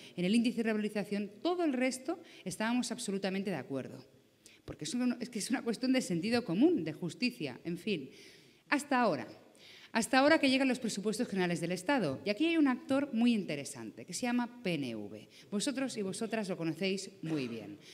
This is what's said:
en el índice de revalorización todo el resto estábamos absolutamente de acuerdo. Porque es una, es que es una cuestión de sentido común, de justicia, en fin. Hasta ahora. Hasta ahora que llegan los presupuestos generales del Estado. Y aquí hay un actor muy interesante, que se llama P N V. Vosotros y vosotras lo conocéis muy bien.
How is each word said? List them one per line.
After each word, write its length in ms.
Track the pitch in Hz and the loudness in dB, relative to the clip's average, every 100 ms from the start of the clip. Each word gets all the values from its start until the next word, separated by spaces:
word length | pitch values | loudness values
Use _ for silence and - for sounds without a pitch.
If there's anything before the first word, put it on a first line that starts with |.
| - - | -12 -2
en 80 | |
el 100 | 180 | 2
índice 220 | 233 233 226 | 4 4 0
de 60 | |
revalorización 680 | 226 214 214 208 185 202 202 - | 0 0 -2 -2 -2 -4 -4 -4
todo 180 | 330 359 | -2 0
el 120 | 330 | 0
resto 440 | 247 254 254 - 370 - - | 2 0 -2 -6 -8 -10 -12
estábamos 460 | 185 180 220 247 - | -8 -4 0 0 -2
absolutamente 600 | - - 196 196 190 196 | -4 -4 -2 -2 -2 -2
de 60 | 151 | -4
acuerdo. 480 | 123 135 113 131 - _ _ _ - - | -4 -6 -6 -12 -18 _ _ _ -20 -20
Porque 180 | - - | -18 -12
es 120 | 156 | -6
una, 220 | 247 247 240 | -2 0 -2
es 100 | 226 | -4
que 80 | 208 | -6
es 120 | 175 | -2
una 120 | 269 | -2
cuestión 300 | - 202 254 | -2 0 2
de 100 | 254 | 2
sentido 420 | - 170 208 240 | 2 0 0 0
común, 380 | 240 170 320 285 | 2 4 6 4
de 100 | 156 | 0
justicia, 680 | 151 170 - 247 - 139 117 | -4 -6 -2 -2 0 -6 -6
en 140 | 165 170 | -6 -4
fin. 320 | 214 170 131 - - - - _ - | -2 -2 -4 -14 -20 -20 -20 _ -2
Hasta 300 | 285 - 254 | -2 2 2
ahora. 280 | 226 135 104 - - - - - - | 4 2 -4 -14 -20 -20 -20 -20 -4
Hasta 260 | 226 - 262 | -2 2 6
ahora 220 | 285 320 | 8 8
que 100 | 277 | 6
llegan 160 | 262 269 | 4 4
los 140 | 240 | 2
presupuestos 480 | 214 202 208 196 240 | -2 -2 -2 0 0
generales 320 | 190 180 165 | 2 2 2
del 100 | 165 | -2
Estado. 500 | 180 - 277 151 131 | -2 0 2 2 0
Y 60 | 196 | -2
aquí 160 | 208 330 | 0 2
hay 100 | 330 | 4
un 100 | 277 | 4
actor 440 | 247 - 269 285 | 2 0 0 0
muy 200 | 226 240 | 2 4
interesante, 720 | 220 165 143 135 120 110 - | 4 0 -4 -6 -10 -12 -12
que 80 | 147 | -10
se 100 | 175 | -4
llama 380 | 247 240 240 - | -2 0 -2 -4
P 100 | 185 | -2
N 220 | 160 127 110 | -2 -2 -6
V. 320 | 101 107 - - - | -8 -12 -16 -20 -8
Vosotros 440 | 202 285 240 269 226 | -4 -2 -2 -2 -2
y 60 | |
vosotras 460 | 190 180 220 226 190 | -4 -4 -4 -2 -2
lo 80 | 156 | -2
conocéis 560 | 165 156 190 190 - - | -2 0 0 -2 -6 -10
muy 240 | 160 156 123 | -4 -2 -2
bien. 320 | 113 101 - - | -6 -10 -14 -18